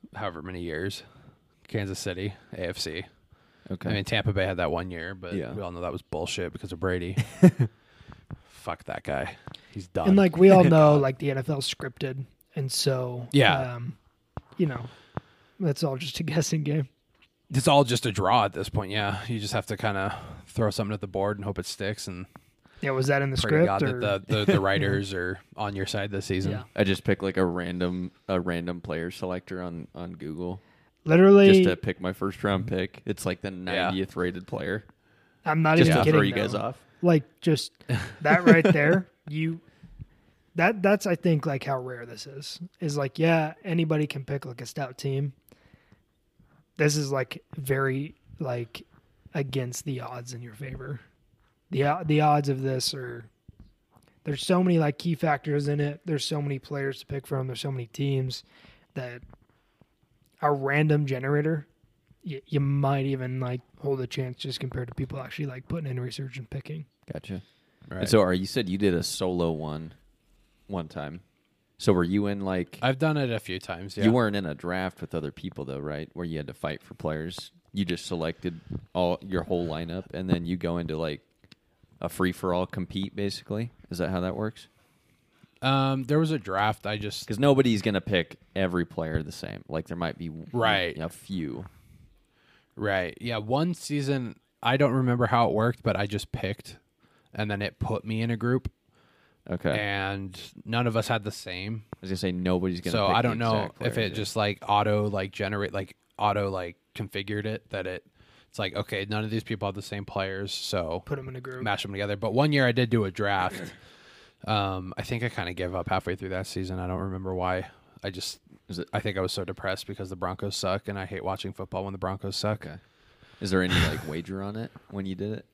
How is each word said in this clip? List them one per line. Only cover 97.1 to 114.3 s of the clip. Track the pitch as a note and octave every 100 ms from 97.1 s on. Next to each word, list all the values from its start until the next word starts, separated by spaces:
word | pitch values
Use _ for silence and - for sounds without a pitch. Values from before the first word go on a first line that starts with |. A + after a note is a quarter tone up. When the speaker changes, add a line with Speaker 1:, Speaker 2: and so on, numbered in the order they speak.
| _ _
Speaker 1:
and | - G#2+
then | G2+
it | G#2 -
put | - A2+
me | G#2+ A2
in | A#2
a | A2+
group. | A#2+ B2+ - - _ _ _ _ _ _ -
Speaker 2:
Okay. | F2+ - F#2+
Speaker 1:
And | G2+ G2+ G2 G2 F#2+ F2+ - - -
none | A#2 A#2+
of | A2+
us | G#2+
had | A#2
the | G#2
same. | - - F2+ G2+ A2+ G#2+
Speaker 2:
I | -
was | F#2+
gonna | F#2+
say | F#2+
nobody's | F2+ F#2 F2+ F#2 F2
gonna | F2+
Speaker 1:
So | A2+ G2
Speaker 2:
pick | G2+
Speaker 1:
I |
Speaker 2:
the | A#2+
Speaker 1:
don't | A2+
know | A#2 A2
Speaker 2:
exact | G2 -
Speaker 1:
if | A#2+
Speaker 2:
player | A#2
Speaker 1:
it | G#2+
Speaker 2:
either. |
Speaker 1:
just, | G#2+ G2+ A2
like, | G#2 G2 -
auto, | G#2 G#2 G#2 G#2
like, | G2+ G2
generate, | - G2 G#2 G2+
like, | G2 F#2+ - _ -
auto, | G#2 G2+ G2
like, | F#2+ F2 - _
configured | - G2+ G2+ G2+ G#2 G#2+
it | A2 -
that | G2+ F#2
it, | F2+ - _ _ _ _
it's | -
like, | F#2+ F#2
okay, | - G2+ G2
none | G#2+
of | A2
these | A2
people | - G#2+ G2+
have |
the | F#2+
same | - G#2
players, | G2+ G2+ F#2+ F#2+ G2
so | - - G2 E2 F2 -
Speaker 3:
Put | C#3
'em | C3
in | C3
a |
group. | C3 B2+
Speaker 1:
mash | A#2 G2+
'em | G2+
together. | G2 G2+ G2+
But | A2
one | A2+ D3+
year | C#3+ B2+
I |
did | A#2+ A#2+
do | A#2
a | G2
draft. | F2 G2+ G2 F#2 - E2+ -
Speaker 2:
<clears throat> | - - - - -